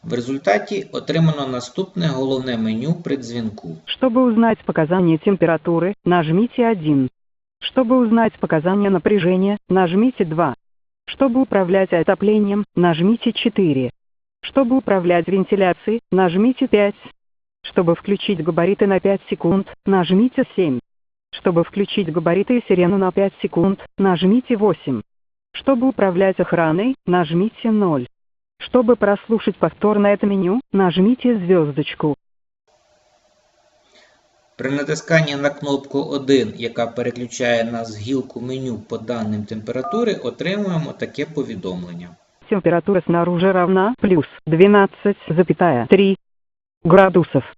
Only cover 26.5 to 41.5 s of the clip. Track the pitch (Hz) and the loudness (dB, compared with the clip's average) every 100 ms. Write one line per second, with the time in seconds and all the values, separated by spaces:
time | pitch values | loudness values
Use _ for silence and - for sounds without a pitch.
26.5 | 175 160 160 233 269 - 180 156 170 214 | 2 2 2 0 -2 0 0 2 0 -2
27.5 | - 233 214 196 143 123 _ _ _ _ | -2 -2 2 2 0 -4 _ _ _ _
28.5 | _ - 247 233 240 202 202 - 220 - | _ -2 0 2 2 2 0 0 -2 -2
29.5 | - 165 - 208 208 202 202 208 196 180 | -2 -4 0 0 2 2 2 0 0 0
30.5 | 220 - 190 185 170 196 247 247 226 175 | -2 -2 0 2 2 2 2 0 0 2
31.5 | 185 147 139 147 - 156 143 _ _ _ | 2 2 -2 -6 -4 -4 -4 _ _ _
32.5 | _ _ _ _ _ _ _ _ _ _ | _ _ _ _ _ _ _ _ _ _
33.5 | _ _ _ _ _ _ _ _ _ _ | _ _ _ _ _ _ _ _ _ _
34.5 | - 131 143 139 151 - 165 156 143 143 | -8 -4 -2 -2 -6 2 2 2 -2 -4
35.5 | 139 147 139 - 139 131 139 131 135 110 | -4 -4 -4 -4 -6 -4 -6 2 2 2
36.5 | 98 117 117 117 123 120 120 123 - 120 | -6 -8 -6 -6 -4 -8 -8 -12 -4 -2
37.5 | 117 117 117 113 107 107 135 127 - 123 | 0 -2 -6 -10 -12 -6 -6 -6 -12 -10
38.5 | 131 131 107 - 113 113 120 107 107 104 | -8 -8 -10 -10 -12 -8 -6 -4 -6 -6
39.5 | 110 107 123 131 220 233 175 120 - 170 | -10 -8 -8 -4 -2 -2 -4 -8 -6 -6
40.5 | 202 196 165 139 - 117 - 147 160 120 | -4 -4 -4 -6 -8 -10 -8 -8 -6 -8